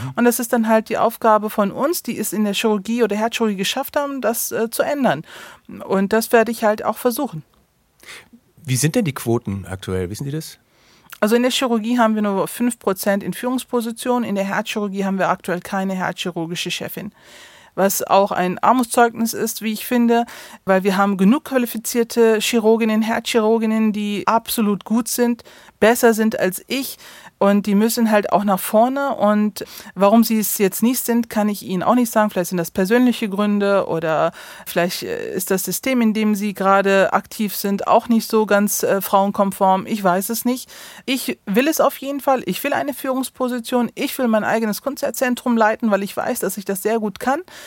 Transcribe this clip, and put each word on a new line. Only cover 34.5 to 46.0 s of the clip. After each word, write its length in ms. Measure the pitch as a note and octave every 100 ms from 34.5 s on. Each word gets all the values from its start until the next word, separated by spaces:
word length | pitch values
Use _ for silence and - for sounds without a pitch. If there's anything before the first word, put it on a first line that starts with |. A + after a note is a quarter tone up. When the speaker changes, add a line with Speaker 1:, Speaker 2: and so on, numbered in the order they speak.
| - -
Speaker 1:
vielleicht, 360 | F3+ F3 -
äh, 320 | F#2+ G#1 A1+
ist 160 | A#2 -
das 140 | F#3+
System, 360 | - - C4 B3+
in 140 | A3+
dem 220 | G#3+ G#3+ G3+
sie 180 | G#3
gerade 580 | G3 G3 G3 G3 G3 F#3
aktiv 440 | G3 - - G#3 -
sind, 320 | G3+ G3+ -
auch 200 | G#3+ A#3+
nicht 220 | A3+ -
so 160 | A3 G#3+
ganz, 380 | G3+ G#3 -
äh, 180 | - G3
frauenkonform. 840 | - G3 G3+ G#3 G3 - F#3+ F#3+ -
Ich 160 | G#3+
weiß 280 | F#3+ F3+ G3
es 140 | A3+
nicht. 260 | A#3+ B3+ - - - - -
Ich 320 | C4 - -
will 220 | - G3 D4
es 140 | D4+
auf 160 | C#4 -
jeden 220 | C4+ C#4+
Fall. 220 | - B3+ -
Ich 160 | F#3
will 100 | C#4+
eine 220 | C#4 C#4
Führungsposition. 960 | B3 C4+ B3+ B3+ - B3+ B3 A3+ B3 A#3 -
Ich 200 | C4 -
will 120 | A#3+
mein 160 | A3
eigenes 360 | G#3 A3+ A3 G3
Kunstertzentrum 760 | C4+ C#4+ C#4 - B3 A#3+ B3+ A#3
leiten, 340 | G#3+ G#3+ A3+
weil 140 | G3